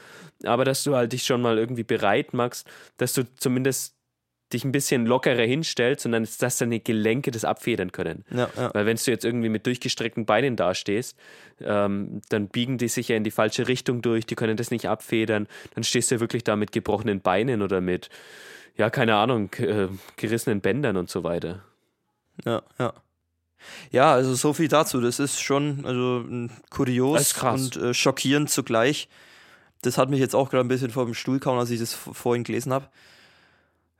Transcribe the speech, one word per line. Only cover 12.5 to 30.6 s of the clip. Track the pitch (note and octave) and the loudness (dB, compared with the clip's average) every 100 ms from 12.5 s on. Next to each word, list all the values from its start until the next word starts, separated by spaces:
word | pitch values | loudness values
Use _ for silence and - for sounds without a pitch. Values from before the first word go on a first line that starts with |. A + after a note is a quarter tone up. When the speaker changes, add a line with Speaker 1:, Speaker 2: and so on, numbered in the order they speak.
| A#2+ A#2+ C3 | -2 -2 -2
Speaker 1:
die | A#2+ | -2
sich | - A#2 | -2 0
ja | A2+ | 0
in | |
die | G#2+ | 0
falsche | - G#2+ - A#2+ | 0 0 0 0
Richtung | B2+ - A#2+ | 0 0 0
durch, | A2+ A2+ A2 | 0 0 -2
die | |
können | A#2 A2+ A2 | -2 0 0
das | A#2+ | -2
nicht | A#2 F#2 | -2 -2
abfedern, | A2 - A2+ A2 G#2+ G#2 - - - | -4 -2 0 2 0 -2 -10 -12 -6
dann | |
stehst | A#2 B2 A2+ | 0 0 2
du | A#2+ | 2
ja | |
wirklich | A2+ B2 | 0 0
da | A2+ G#2+ | 0 0
mit | G#2 | 0
gebrochenen | - G#2 G2+ A2 G2 | -2 0 0 0 0
Beinen | F#2 F#2 B2 A#2 | 2 2 2 0
oder | G2 F#2+ | 0 0
mit, | F2+ F2+ - - - - - - - - | 0 -2 -4 -18 -20 -20 -20 -20 -12 -2
ja, | G#2+ | 0
keine | - A#2 G#2+ | 2 4 4
Ahnung, | A2+ B2 G2 | 4 2 -2
k-, | - A2 | -2 -2
äh, | G#2+ F#2+ F#2+ - - | 0 -2 -4 -14 -8
gerissenen | A2+ A2+ - G#2 | -2 -2 0 0
Bändern | G2 A2 C#3+ F#2+ | 0 0 0 -2
und | F2 | -2
so | F#2+ | -4
weiter. | E2+ E2+ E2 F2+ - _ _ _ _ _ _ - | -4 -4 -4 -8 -14 _ _ _ _ _ _ -12
Speaker 2:
Ja, | - A#2 - - | -4 -4 -6 -6
ja. | B2 - _ _ _ _ _ _ - - - | -6 -6 _ _ _ _ _ _ -20 -20 -2
Ja, | B2+ D3 | 4 6
also | B2+ C3 | 6 4
so | B2+ D3 | 2 0
viel | D3 D#3+ | 2 2
dazu. | D3+ D#3+ C3 | 4 2 0
Das | A#2+ B2 | 0 0
ist | C#3 - | -2 -2
schon, | - C#3 D3 C#3 C3+ | 0 0 0 -4 -4
also, | B2+ B2+ B2 A#2 | -2 0 -2 -4
ein | A#2+ A#2+ - - | -8 -8 -12 -12
kurios | - B2+ B2 B2+ D#3 | -2 0 2 2 2
Speaker 1:
Das | C#3+ | 0
ist | - | 0
krass. | C3 C3 | 0 0
Speaker 2:
und, | C3 - | -2 -2
äh, | A2+ | -2
schockierend | A#2+ C#3+ C3 B2 C#3+ D3 | 2 2 2 2 2 2
zugleich. | - - A2+ A#2+ D3 - - - - - - _ _ | -2 0 2 2 2 -6 -18 -20 -20 -20 -20 _ _
Das | B2 - | -2 2
hat | C3 | 2
mich | C#3 | 2
jetzt | C3 | 2
auch | A2 C3+ | 2 2
gerade | C3 | 2